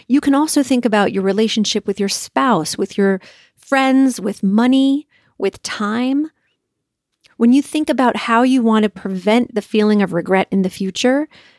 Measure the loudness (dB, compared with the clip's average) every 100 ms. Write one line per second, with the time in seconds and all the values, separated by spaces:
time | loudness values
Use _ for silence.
0 | -2 0 2 2 2 0 0 0 0 0
1 | 0 0 -2 0 0 0 -2 -2 -4 -4
2 | -4 -6 -6 -2 0 0 -2 -6 -4 0
3 | 0 0 -6 -20 _ _ -2 0 2 4
4 | 2 0 -6 -4 0 2 2 2 2 0
5 | -6 _ _ -6 -6 -6 -10 -6 -4 -4
6 | -2 -2 -4 _ _ _ _ _ _ _
7 | _ _ _ 0 2 4 2 -2 -2 0
8 | 0 0 0 2 2 2 2 2 0 -2
9 | -8 -4 0 2 0 -6 -2 0 2 2
10 | 0 -2 0 0 0 -2 -2 -4 -8 -2
11 | 0 0 -4 -12 -20